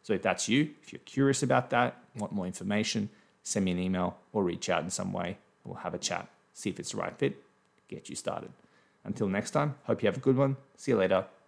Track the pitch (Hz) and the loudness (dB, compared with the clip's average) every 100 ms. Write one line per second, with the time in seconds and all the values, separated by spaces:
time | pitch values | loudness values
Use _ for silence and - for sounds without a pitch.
0 | - 98 95 90 - 123 151 - - - | 0 0 2 0 2 2 2 -4 -18 -18
1 | - 135 139 131 131 127 123 120 120 - | -6 2 2 4 4 2 4 2 2 -2
2 | _ 104 104 101 92 - 95 104 110 110 | _ -8 -4 -4 -4 -6 -2 0 0 -2
3 | 104 - _ _ - 104 95 90 92 92 | -4 -8 _ _ -4 0 2 2 0 0
4 | 90 - _ 107 90 87 - 85 85 - | 0 -4 _ 0 0 0 0 0 0 -4
5 | 95 95 87 98 _ _ - - - - | -4 -4 -6 -8 _ _ -14 -8 -8 -6
6 | - 87 - _ _ - 104 - - - | -4 -4 -6 _ _ -6 -6 -6 -8 -6
7 | 90 - 139 - _ _ _ _ _ - | -6 -2 -2 -2 _ _ _ _ _ -16
8 | - - - 87 - - _ _ _ _ | -12 -8 -6 -6 -10 -18 _ _ _ _
9 | - 101 104 98 - 147 147 - - 120 | -10 -2 0 0 0 0 0 -4 -4 2
10 | 107 135 135 135 139 135 _ _ - 113 | 2 2 2 4 2 0 _ _ 0 4
11 | 92 95 - - | 6 4 2 -14